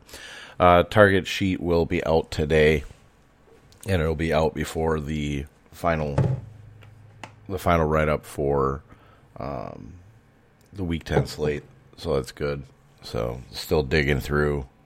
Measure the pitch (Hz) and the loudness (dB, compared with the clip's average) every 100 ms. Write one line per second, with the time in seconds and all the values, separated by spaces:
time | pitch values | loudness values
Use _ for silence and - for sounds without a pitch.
0 | - - - - - - 90 87 85 110 | -20 -20 -18 -18 -10 4 6 6 6 8
1 | 101 95 - - 98 92 85 85 82 85 | 8 6 0 -2 -2 -2 0 2 2 -2
2 | - 80 - - 76 78 76 76 - - | 2 0 0 -4 0 4 4 2 -4 -20
3 | _ _ _ _ _ - _ - - 90 | _ _ _ _ _ -20 _ -14 -4 -2
4 | 80 78 80 76 78 76 78 82 80 80 | 0 -2 0 2 0 -2 -6 -2 -2 -2
5 | 71 78 73 69 69 _ _ - 90 78 | -4 -4 -4 -6 -8 _ _ -6 -2 -2
6 | 76 67 - - - - - - - - | -2 -2 -2 -4 -8 -20 -20 -20 -20 -20
7 | - - - - - 92 92 85 78 78 | -20 -20 -20 -20 -10 -2 2 4 4 2
8 | 78 73 - - 71 71 67 69 - - | 2 0 -4 -4 -2 0 0 -2 -10 -20
9 | - - _ - - 67 50 50 52 87 | -20 -20 _ -12 -10 -8 -12 -14 -18 -20
10 | - - _ _ _ _ _ 98 87 82 | -20 -20 _ _ _ _ _ -10 -6 -6
11 | - 78 - - 76 73 - - - - | -2 -2 -2 -4 -4 -4 -10 -20 -20 -10
12 | 82 69 64 - 71 71 65 _ _ _ | -2 -2 -2 -6 -6 -6 -10 _ _ _
13 | - 58 57 64 - - - 80 67 80 | -10 -6 -6 -8 -14 -12 -2 0 2 0
14 | 69 69 - 73 73 71 69 _ | 2 0 0 0 0 -2 -8 _